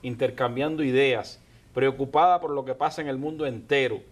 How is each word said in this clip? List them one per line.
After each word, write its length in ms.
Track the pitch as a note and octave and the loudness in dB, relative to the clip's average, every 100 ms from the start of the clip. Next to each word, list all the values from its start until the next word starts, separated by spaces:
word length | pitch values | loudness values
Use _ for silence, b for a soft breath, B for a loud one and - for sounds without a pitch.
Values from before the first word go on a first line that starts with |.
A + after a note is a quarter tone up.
intercambiando 800 | B2+ A#2 C3 - A#2+ A#2+ D3 D#3 | -8 -2 -2 0 -2 0 -2 0
ideas, 580 | C#3+ B2+ C#3 A#2 G#2 - b b b | 2 4 4 2 -4 -14 b b b
preocupada 640 | - C3+ C3+ C3+ D3+ F3 F3+ | 0 0 0 0 4 4 4
por 120 | E3 | 0
lo 140 | C#3+ C3 | -4 -4
que 80 | |
pasa 280 | C3 D#3 D#3+ | -2 -2 -2
en 80 | D3 | -6
el 80 | C3 | -4
mundo 280 | D3 D#3 D3 | -6 -4 -6
entero 540 | A#2 - C#3+ C3 G#2 - | -6 0 2 2 -2 -10